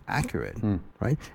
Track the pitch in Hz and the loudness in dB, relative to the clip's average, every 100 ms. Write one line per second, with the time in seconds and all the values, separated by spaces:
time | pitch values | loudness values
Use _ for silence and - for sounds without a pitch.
0 | - 135 - 78 53 - 110 95 - - | -2 0 0 -2 -4 0 2 2 -2 -2
1 | 104 151 - | 0 0 -2